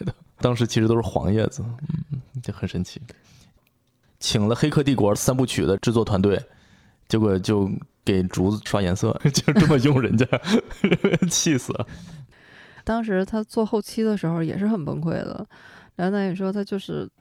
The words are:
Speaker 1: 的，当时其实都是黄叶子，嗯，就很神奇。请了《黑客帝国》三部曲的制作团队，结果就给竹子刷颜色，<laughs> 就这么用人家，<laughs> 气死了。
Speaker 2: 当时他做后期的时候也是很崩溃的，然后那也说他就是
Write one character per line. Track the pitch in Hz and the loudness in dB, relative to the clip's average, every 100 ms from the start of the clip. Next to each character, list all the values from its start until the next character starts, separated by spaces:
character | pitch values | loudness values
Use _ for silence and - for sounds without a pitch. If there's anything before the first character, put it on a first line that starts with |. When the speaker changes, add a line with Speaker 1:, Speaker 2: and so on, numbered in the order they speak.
Speaker 1:
的， | - - - _ | -10 -10 -16 _
当 | 127 120 | -2 2
时 | 117 | 0
其 | 117 | 2
实 | 110 | 2
都 | 117 | 2
是 | |
黄 | 113 - 85 | 0 -2 0
叶 | 107 - | 0 0
子， | - 117 120 147 - - | -4 -8 -8 -6 -6 -6
嗯， | 135 - 127 | -10 -10 -12
就 | 120 | -10
很 | - - | -8 -6
神 | 92 | -6
奇。 | 90 - 117 - _ - _ _ _ _ _ _ _ _ | -6 -10 -18 -20 _ -20 _ _ _ _ _ _ _ _
请 | - 113 104 | -2 0 0
了 | 117 | 2
《黑 | 151 | 2
客 | 151 | 2
帝 | 139 | 2
国》 | 127 101 | 2 2
三 | 104 - 131 | 2 0 2
部 | 127 | 0
曲 | - | 0
的 | 78 98 | 2 2
制 | - | 2
作 | 113 | 2
团 | 107 95 | 2 2
队， | 101 95 - _ _ _ _ _ _ | 2 2 -4 _ _ _ _ _ _
结 | 110 | 2
果 | 107 92 | 2 2
就 | 98 104 98 107 - _ | 2 2 2 -2 -10 _
给 | - 95 | 0 2
竹 | 92 - 92 | 0 0 0
子 | 107 | 0
刷 | - 104 | -2 0
颜 | 92 92 | 0 0
色， | 110 - | 0 0
<laughs> | 147 | 0
就 | - - | 0 2
这 | 156 151 | 4 6
么 | 147 | 4
用 | 135 135 | 4 2
人 | 113 110 | 2 2
家， | 123 127 170 220 - - | 2 0 2 0 0 -2
<laughs> | 196 175 196 - 175 | 0 2 2 2 0
气 | - 175 135 | 0 2 0
死 | - | -2
了。 | - 104 - - 151 135 _ - - - - | -6 -6 -10 -18 -18 -20 _ -20 -20 -20 -12
Speaker 2:
当 | - 226 | -4 -2
时 | 220 185 | 0 0
他 | 190 220 | 0 -4
做 | 214 - | -2 -2
后 | 214 220 | 0 0
期 | - - | -2 -2
的 | 220 208 | 0 0
时 | 160 | 0
候 | 165 | -2
也 | 165 - | -2 -2
是 | 208 | 0
很 | 220 | 0
崩 | 143 143 | -2 -4
溃 | 165 | -2
的， | - - - 214 - - - - | -4 -4 -10 -12 -18 -20 -20 -18
然 | - 180 | -4 -2
后 | 202 | 0
那 | |
也 | 196 | -2
说 | 185 190 | -2 -4
他 | 202 | -4
就 | 196 202 | -4 -6
是 | - 151 - - | -6 -8 -8 -14